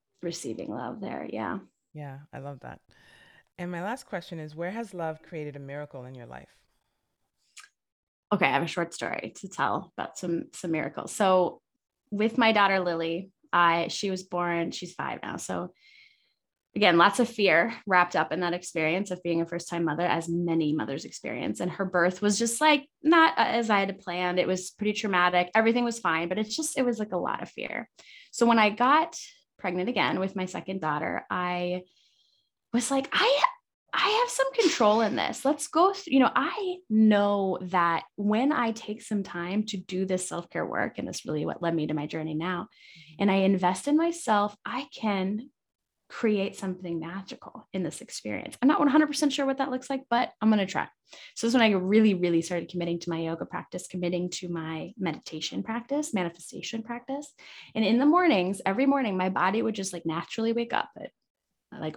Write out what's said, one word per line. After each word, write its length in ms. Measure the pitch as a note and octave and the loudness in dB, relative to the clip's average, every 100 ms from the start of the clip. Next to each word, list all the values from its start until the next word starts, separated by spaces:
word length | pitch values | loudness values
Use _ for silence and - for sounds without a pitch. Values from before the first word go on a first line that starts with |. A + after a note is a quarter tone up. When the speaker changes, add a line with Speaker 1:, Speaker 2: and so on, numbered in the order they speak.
| _ _ | _ _
Speaker 1:
receiving 480 | E3+ E3 C3 G#2+ - | -8 -8 -8 -8 -8
love 300 | A2+ B2 D#3+ | -8 -8 -8
there. 260 | G3 - - | -8 -8 -8
Yeah. 280 | G#2+ G2+ F#2+ - _ _ | -8 -6 -8 -12 _ _
Speaker 2:
Yeah, 240 | D3+ C#3+ C3+ D3 | -14 -14 -14 -16
I 80 | D3 | -14
love 200 | C#3 C3+ | -14 -14
that. 200 | B2 - _ _ _ _ _ _ _ - | -16 -18 _ _ _ _ _ _ _ -12
And 120 | F3+ | -10
my 120 | F3 | -6
last 240 | F#3+ B3+ - | -8 -8 -8
question 320 | F#3 - E3 | -12 -10 -12
is, 160 | D#3 | -12
where 160 | D3+ F3 | -8 -8
has 220 | A3 A3 | -8 -10
love 300 | F3+ E3 D3+ | -6 -6 -8
created 340 | - E3 D3 C#3+ | -12 -10 -10 -12
a 40 | |
miracle 440 | C#3 C#3+ D3 C3+ | -12 -12 -12 -14
in 100 | B2+ | -14
your 120 | C3 A#2+ | -16 -16
life? 240 | B2+ - _ _ _ _ _ _ _ _ _ _ - - _ _ _ _ _ _ | -16 -18 _ _ _ _ _ _ _ _ _ _ -20 -20 _ _ _ _ _ _
Speaker 1:
Okay, 120 | G#3 | 2
I 60 | C#3 | 2
have 120 | C3+ | 2
a 40 | E3 | 0
short 260 | - E3+ | -4 -6
story 400 | - - - - - | -6 -6 -6 -10 -14
to 120 | F#3+ | -14
tell 440 | - C3 A2 - - | -4 -2 -2 -6 -10
about 220 | - - | -10 -8
some, 280 | F3+ E3+ - | -4 -4 -6
some 200 | - E3+ | -10 -6
miracles. 400 | D#3 D3+ - - | -4 -4 -8 -10
So 500 | - G3 F#3 F3 - _ _ _ _ _ | 0 2 4 2 -4 _ _ _ _ _
with 260 | G3+ A3 A3+ | -2 0 2
my 160 | A3+ | 4
daughter, 280 | G#3+ G3+ F#3+ | 4 4 2
Lily, 500 | F3 E3 E3 E3 F#3+ _ _ | 0 -2 -2 -4 -8 _ _
I, 360 | F3 E3+ E3 E3+ | 4 4 4 0
she 220 | - G3+ | -2 -4
was 140 | F#3 | -4
born, 480 | F#3 F3 F3 E3+ E3 | -4 -4 -2 0 -2
she's 220 | - F3 | -4 -10
five 260 | - C#3 - | -8 -6 -6
now. 140 | - - | -8 -8
So 360 | - F3+ F3+ - _ - _ _ _ _ _ _ _ | -6 -6 -6 -12 _ -20 _ _ _ _ _ _ _
again, 240 | G3+ G3+ E3+ | 2 6 8
lots 220 | F#3+ G3+ | 6 6
of 80 | A#3 | 0
fear 460 | - G3 D#3+ G#3+ A3+ - | 2 4 4 2 -4 2
wrapped 300 | F3+ F3+ E3+ | 4 4 2
up 160 | E3 | 0
in 80 | E3+ | -2
that 120 | F3 | -2
experience 580 | F3 - D#3+ D#3 F3+ G3 | -2 -4 -2 0 0 -2
of 120 | F3+ | -4
being 180 | F3 E3 | -2 -2
a 60 | E3 | -2
first-time 380 | E3+ - E3+ | -6 -6 -2
mother, 200 | E3 D#3 | -2 0
as 240 | F3 D#3+ E3 | 0 0 0
many 460 | E3+ E3+ E3 D3+ | -2 0 0 0
mothers 300 | D3+ A2 C#3 | -2 -4 -6
experience. 560 | - - - A#2 F3 G#3 | -10 -12 -10 -6 -6 -4
And 100 | F#3 | -6
her 140 | - | -4
birth 360 | F#3+ F3+ F3 F#3 | -2 2 2 2
was 180 | G#3 G#3 | 0 0
just, 220 | A#3 - | -2 2
like, 260 | D4+ A#3+ - _ | 4 4 0 _
not 320 | D4+ E4 D#4+ - | 4 6 6 4
as 320 | - A#3 A3 | 2 0 2
I 100 | G3+ | 2
had 180 | G3 F#3+ | 2 -4
planned. 380 | - F3 F3+ F3+ | -6 -2 0 2
It 100 | - | 2
was 220 | F#3 - | 0 -4
pretty 220 | - G#3 | -4 -2
traumatic. 580 | G#3 G#3+ F#3 F3+ F3+ F3+ | -2 0 4 4 4 2
Everything 300 | A3+ A3 A#3 | 4 4 4
was 160 | A#3+ A3+ | 0 0
fine, 280 | F3+ D#3+ E3+ | 0 0 0
but 100 | F#3 | -2
it's 160 | G#3+ | -2
just, 220 | - D4+ - | -4 -4 0
it 80 | |
was, 140 | B3 G#3+ | 0 0
like, 140 | G#3+ | -4
a 60 | F3+ | -2
lot 240 | F3+ - | -2 -4
of 60 | - | -6
fear. 400 | - - - A3+ - - - - | -10 -8 -8 -10 -18 -20 -20 -16
So 120 | - | 2
when 140 | A#3 A3+ | 4 6
I 120 | G#3+ | 4
got 460 | G#3 B3 D4+ D#4+ - - _ _ _ | 4 4 4 2 -6 -16 _ _ _
pregnant 300 | G3 F3+ G3 | -6 -2 -2
again 320 | G#3+ C3 F3 | 0 2 2
with 160 | F#3+ F#3+ | -2 -4
my 80 | |
second 360 | F#3 F3+ F3 F#3+ | -6 -6 -8 -4
daughter, 420 | D#3 D3+ E3+ F3 - | -2 -2 -2 -4 -4
I 520 | F#3 F3+ F3+ F3+ F3+ F3+ _ _ _ _ _ _ _ _ | -4 -2 -2 -2 -4 -8 _ _ _ _ _ _ _ _
was 180 | A#3 - | -2 0
like, 180 | C4+ C4+ | -2 0
"I, 300 | - A4 C#5+ - - _ _ _ | 0 2 4 2 -2 _ _ _
I 140 | - G4+ G#4+ | 0 2 2
have 80 | A#4+ | 0
some 240 | - C5+ | 0 0
control 480 | - G4 - G#3+ A3 | 2 2 6 4 6
in 160 | G#3+ A#2+ | 2 0
this. 300 | D#2+ - C4+ | -2 -2 -2
Let's 220 | D4+ - | -2 -2
go 240 | D#4+ F#4 | 4 4
th-, 140 | F#4+ - | 2 2
you 140 | C4+ | 4
know, 100 | B3+ | 4
I 420 | - D4 - F#4+ F4+ _ | 2 -2 -4 -6 -6 _
know 680 | G#3+ G#3+ G#3 G3+ G3+ F#3+ F3+ | 6 6 6 4 2 0 -2
that 420 | F3+ F3+ E3+ E3 - - | -2 2 2 0 -4 -4
when 360 | G3 G#3+ C#4 | 0 2 2
I 200 | D4+ A#3 | 0 -2
take 280 | A3 - G#3+ | -4 -8 -12
some 220 | - G#3 | -4 -4
time 420 | F#3+ F3 E3+ G3+ G#3+ | -4 -6 -4 -2 -2
to 100 | F#3+ | -6
do 260 | - F#3 | -6 -4
this 240 | F#3+ F3+ - | -2 -2 -2
self-care 380 | E3 - D#3+ - | -8 -6 -4 -2
work," 320 | F#2 - - | -2 -2 -4
and 100 | F3+ | -8
that's 160 | - | -8
really 220 | - D3+ D#3+ | -6 -4 -4
what 160 | - | -2
led 120 | E3+ | -2
me 120 | E3 D3+ | -2 -2
to 80 | |
my 120 | D3+ C#3+ | -4 -4
journey 280 | D#3+ D#3 | -6 -4
now, 300 | D#3 F3 F3+ | -4 -4 -4
Speaker 2:
Mm-hmm. 500 | G#3 _ - - - - | -8 _ -20 -20 -20 -2
Speaker 1:
"and 100 | G3 | 2
I 60 | G3 | 4
invest 520 | F#3+ F#3+ F3+ F#3+ C#4+ | 4 4 2 0 2
in 80 | D4+ | 2
myself, 580 | E4+ E4+ - G#3 G#3 - | 2 -2 0 2 2 -4
I 220 | - B3+ D4 | -8 -8 -8
can 540 | - A3 G3 F#3+ G#3 C4+ _ _ _ _ _ _ | -4 -2 0 -2 -4 -8 _ _ _ _ _ _
create 460 | - A3+ G#3 F#3+ | -2 0 2 0
something 460 | - F#3+ F#3 F3+ E3+ | -4 -8 -6 -6 -6
magical 680 | D#3+ F#3+ F#3+ - - - - | -6 -10 -12 -16 -16 -18 -8
in 100 | F#3+ | -6
this 180 | E3 - | -4 -6
experience. 560 | - - G#2 G#2 - - | -14 -12 -8 -8 -8 0
I'm 60 | C4 | 2
not 100 | - | 4
one 80 | - | 4
hundred 220 | D4 D4+ | 4 4
percent 240 | - C#4+ | 2 0
sure 120 | - | 2
what 140 | C4+ C4+ | -2 0
that 140 | C4 | -2
looks 180 | B3+ - | -4 -6
like, 140 | C4+ - | -8 -2
but 220 | A#3 B3+ - | 0 0 0
I'm 100 | G#3+ | 2
gonna 160 | G#3+ F#3+ | 4 2
try." 200 | - - _ _ - - | -2 -4 _ _ -20 -18
So 120 | - A#3 | -4 2
that's 80 | |
when 80 | A#3+ | 4
I 80 | A3 | 6
really, 420 | G3 F#3 G#3+ G#3+ | 4 4 6 6
really 280 | F3+ F3 E3+ | 4 2 2
started 260 | E3 F3+ F3 | 0 -4 -4
committing 320 | F3 E3+ E3+ | -4 -2 -2
to 100 | E3+ | -2
my 80 | E3 | -4
yoga 260 | E3 E3 | -2 -4
practice, 420 | F3 E3+ E3 F#3 - | -6 -8 -8 -12 -8
committing 440 | F3+ F3 F3 F3+ | -4 -2 0 -2
to 180 | - F3+ | -6 -6
my 440 | E3+ D#3+ D#3+ E3 G3+ | -6 -6 -8 -10 -4
meditation 640 | F#3 D3+ - D#3 - F#3 | -4 -4 -10 -10 -8 -8
practice, 500 | G3 A3+ A#3 C#4+ D4+ | -6 -8 -4 -4 -2
manifestation 680 | G3+ E3+ - - - - A3+ | -2 -4 -6 -16 -12 -8 -10
practice. 500 | A3+ A#3+ A#3+ C#4 D4 _ - - - | -8 -12 -8 -8 -10 _ -20 -20 -8
And 100 | - | 0
in 140 | G#3+ A#3 | 2 6
the 80 | C#4+ | 6
mornings, 540 | E4+ F4+ G#3 F3+ G3 F#3+ | 6 6 4 2 0 -2
every 200 | G3 C#4 | 2 2
morning, 300 | C#4 A#3 F#3 | 4 0 0
my 120 | F#3 | 0
body 340 | F#3+ F3+ G#3+ | 2 0 2
would 140 | A3 G#3 | -2 -4
just, 160 | F#3+ | -6
like, 120 | F3 | -6
naturally 480 | D#3+ D#3+ - - A3+ | -4 -4 -4 -4 -2
wake 200 | A#3 A#3 | -2 -2
up 180 | - - - | -2 -4 -8
at, 100 | - - _ _ _ _ _ - | -16 -16 _ _ _ _ _ -8
like, 160 | D#3 | -8